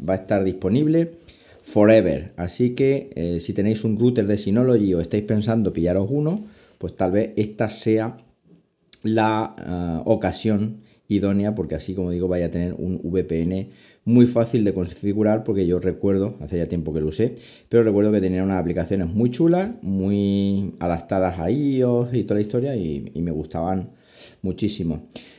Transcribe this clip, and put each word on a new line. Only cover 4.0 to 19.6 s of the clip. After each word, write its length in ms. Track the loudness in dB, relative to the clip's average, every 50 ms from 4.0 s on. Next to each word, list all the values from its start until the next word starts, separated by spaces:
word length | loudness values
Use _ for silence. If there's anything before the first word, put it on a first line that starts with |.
| 2 2 4 2 2
de 100 | 2 0
Synology 560 | 0 0 0 2 2 4 4 4 4 4 2 2
o 80 | 0
estáis 220 | 0 0 -2 -2 0
pensando 500 | 0 0 0 0 0 0 2 0 0 0
pillaros 340 | 0 0 2 2 0 0 0
uno, 340 | 0 0 0 -2 -2 -4 -6 -12 -18 -20 -20 _ _
pues 180 | _ -10 -10 -4
tal 180 | -2 -2 0 2
vez 180 | 0 0 0 -2
esta 360 | -4 -4 -4 -2 -4 -4 -4
sea 460 | -4 -4 0 0 0 0 0 -4 -8 -12 -20 _ _ _ _ _ -20 _ _ _ _ _ _ _ -20 -6
la, 540 | -4 0 2 2 2 2 2 0 -4 -6 -8
eh, 460 | -12 -10 -6 -6 -4 -4 -4 -4 -2 0
ocasión 760 | 0 0 2 0 -2 -4 -2 -2 0 0 0 -2 -4 -6 -10 -18 _ _ _ _
idónea, 480 | -2 -2 0 2 2 0 0 0 0 -2
porque 200 | -4 -4 -4 -6
así, 200 | -8 -6 -6 -4
como 160 | -4 -4 -2
digo, 160 | -2 -2 -2
vaya 200 | 0 0 0 -2
a 40 | -2
tener 220 | -2 -2 -4 -4 -4
un 260 | -6 -6 -6 -6 -6 -4
V 200 | -2 -2 -2 -2
P 180 | 0 -2 -2
N 280 | 0 -2 -2 -4 -6 -8 -14 -20 -20 -20 -20 _ _
muy 200 | 4 6 6 6
fácil 360 | 6 4 0 0 2 0 0 0
de 100 | 2 0
configurar, 680 | 0 -4 -4 -6 -6 -4 -2 0 2 2 2 2 0 0
porque 220 | -2 0 0 2
yo 140 | 2 0 0
recuerdo, 560 | 0 -2 -2 0 0 0 2 2 0 -2 -4 -10
hace 180 | -8 -6 -4
ya 100 | -2 -2
tiempo 260 | -2 -2 -4 -4 -4 -4
que 80 | -2
lo 60 | -2
usé, 260 | -2 0 0 0 -2 -2 -8 -18 -20 -20 -20 _ _
pero 120 | 4 4
recuerdo 300 | 4 6 4 4 4 4
que 100 | 4 2
tenía 220 | 2 2 0 0 0
unas 160 | 0 0 0
aplicaciones 480 | 0 0 -2 -2 -2 0 -2 -2 -2
muy 240 | -2 0 0 0 0
chulas, 400 | 2 2 2 2 4 2